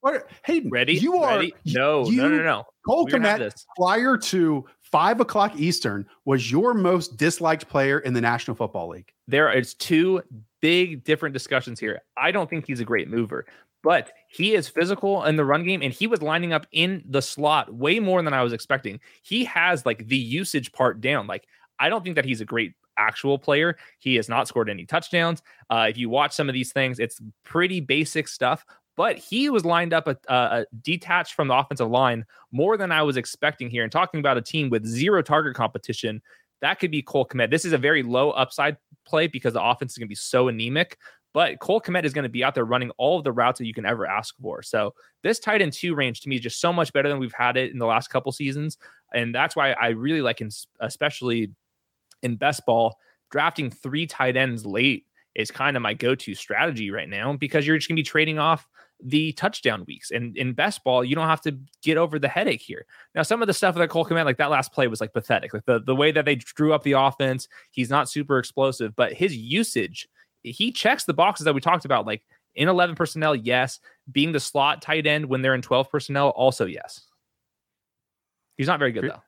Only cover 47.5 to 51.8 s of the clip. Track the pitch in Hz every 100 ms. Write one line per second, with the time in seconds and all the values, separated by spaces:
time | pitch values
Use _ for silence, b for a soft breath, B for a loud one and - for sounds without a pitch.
47.5 | 127 131 123 117 113 - - 131 139 139
48.5 | 139 156 - b b b 120 117 120 151
49.5 | - 139 131 117 113 131 160 127 117 113
50.5 | - - _ 110 - 147 - 127 117 104
51.5 | - _ _